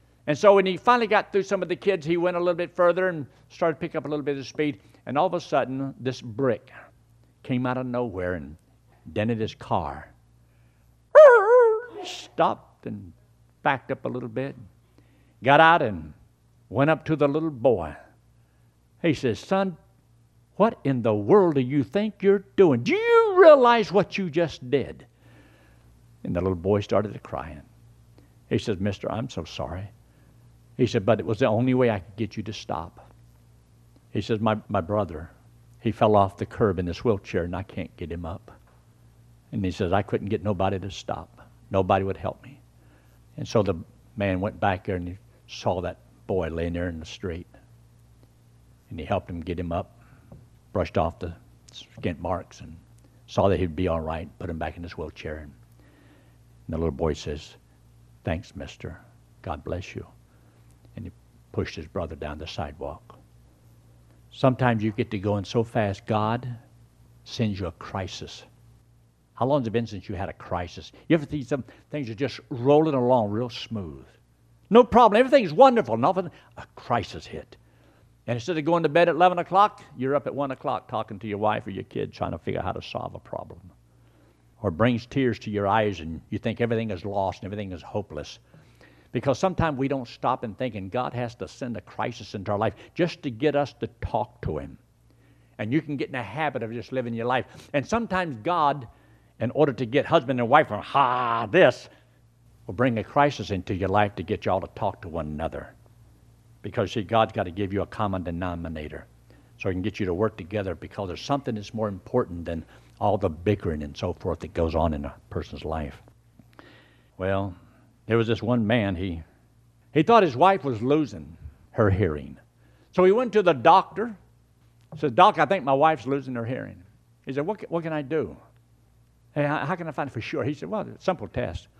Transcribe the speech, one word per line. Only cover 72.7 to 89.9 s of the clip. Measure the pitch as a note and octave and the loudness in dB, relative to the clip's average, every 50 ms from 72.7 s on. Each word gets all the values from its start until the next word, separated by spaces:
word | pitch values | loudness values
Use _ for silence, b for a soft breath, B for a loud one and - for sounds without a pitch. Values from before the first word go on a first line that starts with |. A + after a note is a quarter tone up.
| D3 D3+ D#3+ D#3+ C#3 | 6 6 6 4 2
along | B2+ B2 B2 B2+ A#2+ G#2+ G2+ | 2 2 4 4 4 2 0
real | G#2 A2 B2+ A#2+ | -2 -4 -4 -6
smooth? | A#2+ - - - A#2 G#2 F#2 D#2 C#2 C2 B1+ - _ _ _ _ _ _ _ _ _ _ _ _ | -8 -12 -12 -8 -8 -8 -8 -8 -12 -14 -18 -20 _ _ _ _ _ _ _ _ _ _ _ _
No | G3+ A#3+ B3 | 8 8 8
problem. | - G3 A#3+ A#3+ G#3 G3+ A3+ | 8 8 8 8 8 8 6
Everything's | C4 B3+ D4+ C#4 G#3+ D#3 | 6 6 4 4 4 2
wonderful. | D3+ G3 C4+ C4+ A#3+ A3+ C#3 A2 A2+ | 6 8 8 8 8 4 2 0 0
And | A2+ C3 | 2 2
all | E3+ | 2
of | F#3 F#3 | 2 0
a | |
sudden, | F3+ - b b b b b - | -4 -6 b b b b b -20
a | - - _ | -20 -20 _
crisis | - - - A#2+ A2+ F2 - - D#2 - | -20 -4 -2 -2 -2 -2 -4 -10 -14 -14
hit. | - - D#2 - - - b b b b b b b b b b b b _ _ - | -12 -14 -14 -14 -16 -20 b b b b b b b b b b b b _ _ -6
And | B2 | -6
instead | A#2 A#2 F#3 E3 | -4 -4 -4 -4
of | D#3 C#3+ | -2 0
going | E3 F3 E3+ E3 | 0 2 2 2
to | D3+ | 2
bed | C#3+ E3+ F3 E3+ | 4 4 4 4
at | D3 | 6
eleven | D#3 F3+ F#3 F3+ F3 | 6 6 4 4 2
o'clock, | E3 - F3+ G3 G#3 G3+ - - - - C3 | -2 2 4 4 4 4 2 -4 -18 -20 -10
you're | A#2+ B2+ C3 C#3+ | -6 -2 0 0
up | C3+ - - | 0 -2 -2
at | - | -4
one | C3 C#3+ C3+ | -4 -6 -6
o'clock | C3 - - C#3 A#2+ - - | -6 -6 -6 -6 -6 -6 -6
talking | - B2 A2 A2 - A2 F#2 | -6 -6 -6 -6 -6 -10 -12
to | A2+ | -8
your | G#2+ G2+ G2+ | -8 -4 -2
wife | G#2+ G#2+ G#2+ A2+ - | 0 0 0 0 -4
or | G2 | -8
your | G2 F#2+ G2 | -10 -10 -12
kid | - - A2+ G2+ F#2 | -8 -6 -6 -6 -6
trying | - - F2+ F2+ | -6 -6 -6 -6
to | F#2 - | -6 -6
figure | - - F#2 E2+ | -6 -6 -6 -4
out | - | -4
how | F#2 | -6
to | - - | -6 -8
solve | - - - - - - - | -10 -10 -10 -8 -8 -8 -12
a | F2 | -14
problem. | - - - - - - - F2+ F#2+ F2+ - _ _ b b b b b b b b b b b b b b _ | -14 -14 -12 -12 -12 -14 -16 -20 -20 -20 -20 _ _ b b b b b b b b b b b b b b _
Or | G#2+ G2 | -4 -4
brings | D#2+ E2 A2+ B2+ A#2+ A2 - | 0 2 2 2 2 0 -4
tears | - - C#3 C3 A#2+ G#2 - | -4 -2 0 0 0 -2 -2
to | - A2+ | -6 -6
your | G#2 G2+ G2+ | -4 -2 0
eyes | G2 G#2 A2+ G#2+ G#2 G2 D#2+ | 2 2 2 2 0 -2 -6
and | D#2 E2 E2 E2+ - - | -10 -10 -12 -12 -10 -10
you | A2 G2 | -10 -6
think | - A#2 G#2+ - | -6 -6 -2 -2
everything | A#2 A2+ A#2 A2+ A2+ A2 | -2 -2 -2 -2 -4 -4
is | F#2+ F2 F#2 | -8 -8 -8
lost | G2+ G2 G2+ F#2+ F#2 F2 - | -6 -4 -2 -2 -2 -4 -6
and | - F#2+ | -10 -10
everything | G#2 G#2 G2+ F#2+ | -10 -10 -10 -10
is | F2+ E2 | -12 -12
hopeless. | - - - G#2 F#2+ - D#2+ D2 C#2+ - - - b b b b b b b b b b b b b b | -14 -8 -8 -8 -8 -6 -10 -12 -12 -12 -16 -20 b b b b b b b b b b b b b b
Because | - B2 - C#3+ - - | -6 -2 0 0 0 0
sometimes | F#3+ F#3 E3+ - E3 D#3+ C#3+ B2 | 0 -2 0 0 -2 -2 -2 -2
we | C3+ | -2
don't | C3+ | -2